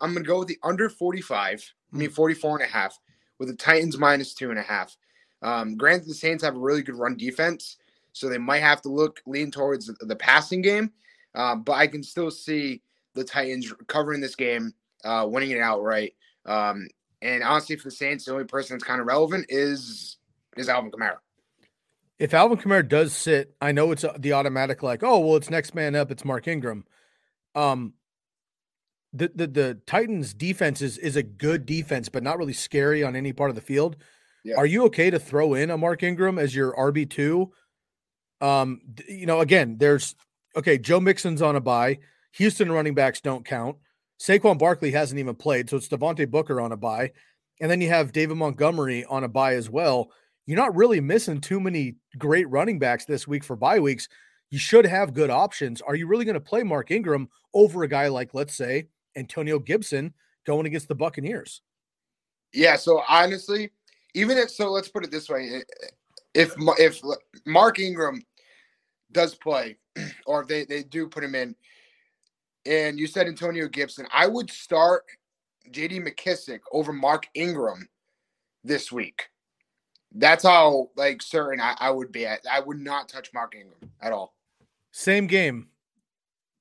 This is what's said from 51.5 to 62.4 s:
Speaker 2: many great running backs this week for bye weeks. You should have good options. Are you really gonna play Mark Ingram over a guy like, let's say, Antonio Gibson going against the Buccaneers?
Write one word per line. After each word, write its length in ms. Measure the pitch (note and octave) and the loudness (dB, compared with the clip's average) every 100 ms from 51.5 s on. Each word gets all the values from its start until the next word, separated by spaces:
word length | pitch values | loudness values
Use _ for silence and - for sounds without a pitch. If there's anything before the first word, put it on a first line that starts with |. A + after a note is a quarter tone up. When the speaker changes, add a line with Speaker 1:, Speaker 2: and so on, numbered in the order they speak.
| G3 | -4
Speaker 2:
many 380 | F#3 E3+ C3 A#2 _ B2+ | -2 -2 -4 -6 _ -8
great 300 | D3 E3 D#3+ | 0 2 2
running 300 | C3+ G3 F#3 | 0 0 0
backs 260 | C3 A#2+ | 0 0
this 220 | - C#3+ - | -2 -6 -4
week 160 | C#3+ | -6
for 140 | - A#2 | -6 -2
bye 240 | C3 G#3 | 2 4
weeks. 280 | C#3+ C3 - _ _ _ - | 2 -2 -8 _ _ _ -10
You 80 | C#3+ | -6
should 280 | - A3+ G3+ | 6 8 8
have 260 | F#3 G3 | 4 0
good 180 | B2+ D3 | 2 2
options. 520 | B2+ G3+ - C3+ A#2 | 4 2 0 -6 -6
Are 140 | - C#3+ | -4 -4
you 100 | E3 | 0
really 180 | A3 | 0
gonna 140 | A3+ F3 | 0 -4
play 240 | D3 A3 | -2 -2
Mark 280 | A3 D3+ A#2 | 0 -2 0
Ingram 380 | G3 F#3 C#3+ C3 _ _ | -2 0 -2 -2 _ _
over 300 | G3+ G#3 F3 | 6 6 6
a 60 | D3+ | -2
guy 200 | C#3 C#3+ | 0 0
like, 240 | C3 B2+ | 0 -4
let's 220 | C3+ C#3+ | -4 -6
say, 320 | - B2 C3+ D#3+ _ _ - | -4 -2 -2 -4 _ _ -14
Antonio 420 | B2+ - D3+ D3+ | -10 -6 -2 -2
Gibson 560 | A#2+ G3+ G#3 C#3+ D#3 - _ _ | 0 -2 0 -4 -6 -10 _ _
going 220 | - D3 D#3 | -2 -2 -2
against 220 | D#3 - | -6 -6
the 60 | |
Buccaneers? 680 | C3+ D#3+ - C#3+ A3+ - - _ _ _ _ _ _ _ _ | -4 -4 -4 -8 -8 -10 -18 _ _ _ _ _ _ _ _